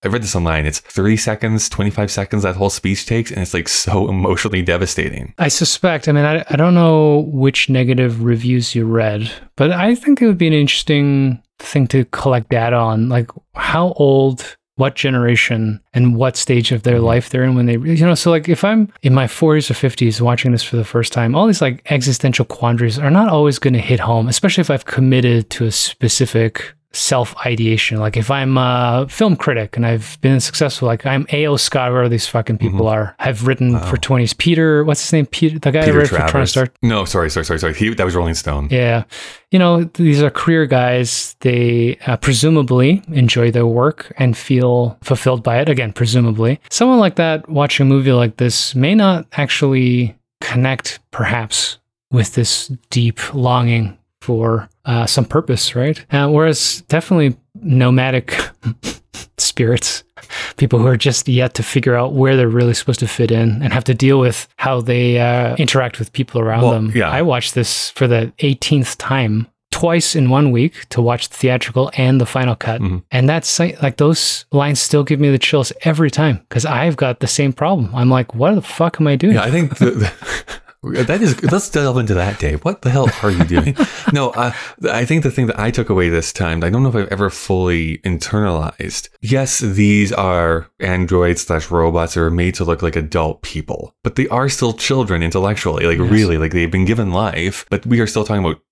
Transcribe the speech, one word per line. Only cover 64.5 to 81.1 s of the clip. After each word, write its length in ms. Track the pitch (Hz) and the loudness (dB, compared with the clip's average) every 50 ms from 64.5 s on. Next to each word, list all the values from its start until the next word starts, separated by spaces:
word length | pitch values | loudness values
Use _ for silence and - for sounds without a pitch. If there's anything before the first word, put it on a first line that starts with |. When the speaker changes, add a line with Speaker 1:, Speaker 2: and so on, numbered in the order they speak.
| _ _ | _ _
Speaker 2:
how 240 | - 147 135 127 | -4 -2 -2 -2
they, 380 | 117 120 123 123 123 120 120 120 | -2 -2 0 0 2 2 2 2
uh, 360 | 120 120 120 123 123 120 120 | 2 2 0 0 0 -2 0
interact 440 | - 160 120 - 135 127 120 - - | -2 -2 0 2 0 0 -2 -4 -8
with 120 | 117 - _ | -10 -8 _
people 280 | - 131 - - 123 | -6 -6 -4 -2 -2
around 200 | 113 113 113 113 123 | -2 0 2 2 2
Speaker 1:
Well, 80 | 123 | 2
Speaker 2:
them. 200 | 120 113 110 110 107 | 2 2 0 0 0
Speaker 1:
yeah. 140 | 120 104 80 | 0 0 0
Speaker 2:
I 120 | - 131 | 0 0
watched 320 | 165 175 131 123 117 - - | 0 0 0 -2 -2 -4 -2
this 360 | 127 117 - - - - - | -2 -2 -2 -2 -6 -8 -10
for 160 | - - 139 123 | -4 -2 0 2
the 240 | 120 113 113 120 - _ | 2 2 0 -2 -6 _
eighteenth 580 | - 143 135 - - - 156 143 127 - - _ | 0 0 0 0 0 0 2 2 2 0 -4 _
time, 500 | - - 131 135 127 110 107 110 113 - _ _ _ _ | -6 -4 -2 0 0 0 0 -2 -2 -4 _ _ _ _
twice 440 | - - - 170 165 175 160 - - | -6 -2 0 0 0 0 0 0 0
in 140 | 165 135 123 | 0 2 2
one 220 | 127 135 147 143 | 4 4 4 2
week, 360 | 123 117 123 165 - - - _ | 2 2 2 0 -2 -6 -18 _
to 120 | - - | -2 0
watch 280 | 120 117 120 120 - - | 0 0 0 -2 -4 -10
the 60 | - | -8
theatrical 560 | - - 131 127 123 - - 120 131 131 139 - | -2 0 0 0 0 -2 -4 -2 -2 -2 -2 -2
and 240 | - 131 127 131 135 | 0 2 2 4 2
the 60 | 123 | 2
final 300 | 113 - 131 127 127 113 | 0 -2 -2 -2 -2 -2
cut. 260 | - - 113 113 117 | -2 -4 -6 -4 -4
Speaker 1:
Mm-hmm. 160 | - 90 90 90 - _ | -4 -4 -4 -4 -8 _
Speaker 2:
And 180 | - 127 127 135 | -2 0 2 2
that's, 300 | 151 165 - - - - | 0 0 -2 -4 -2 -2
like, 380 | 170 180 - - 147 139 123 - | -2 -2 -2 -2 -4 -4 0 2
those 480 | 147 147 165 156 - - - - - _ | 2 2 2 2 0 -4 -4 -6 -10 _
lines 280 | - 143 139 147 147 139 | -2 0 0 0 0 -2
still 240 | - - - 147 143 | -2 0 2 0 2
give 160 | - 156 139 | 2 0 2
me 100 | 147 143 | 2 2
the 80 | 139 127 | 2 2
chills 320 | - - - 147 127 - - - - | 2 2 0 0 0 0 -6 -4 -2
every 280 | 170 156 147 165 143 | -2 0 2 0 0
time, 300 | - - 151 156 127 92 _ _ | 2 2 2 2 0 -2 _ _
'cause 160 | - 120 110 | -4 -4 -2
I've 320 | - - 120 139 170 156 123 | -2 -2 0 0 0 0 0
got 220 | 147 127 123 - | -2 -2 -2 -2
the 80 | - 120 | -4 -4
same 260 | - - 143 139 127 | -2 0 0 -2 0
problem. 360 | - 147 160 196 180 120 98 107 | -2 0 0 0 0 -2 -2 -2
I'm 160 | 123 123 127 | 0 2 2
like, 260 | 131 127 123 - - | 4 2 0 -2 -2
"What 200 | 113 120 165 214 | 0 0 2 2
the 60 | 196 | 0
fuck 380 | 190 - - - 165 170 - - | -2 -4 -4 -2 -2 -2 0 0
am 80 | 156 151 | 0 0
I 80 | 143 | 2
doing?" 200 | 131 147 196 220 | 2 2 2 2
Speaker 1:
Yeah, 80 | 113 98 | 2 2
I 80 | 117 | 2
think 260 | 131 170 170 139 - - | 0 0 0 -2 0 2
the, 140 | - 123 | 0 2
the, 1120 | - - 104 92 - - - - - - - - - - _ - - _ - - - - 127 | 2 0 -2 -4 -4 -8 -12 -10 -10 -10 -10 -12 -18 -18 _ -20 -20 _ -12 -8 -4 -4 -2
<laughs> 0 | |
that 180 | 117 | -2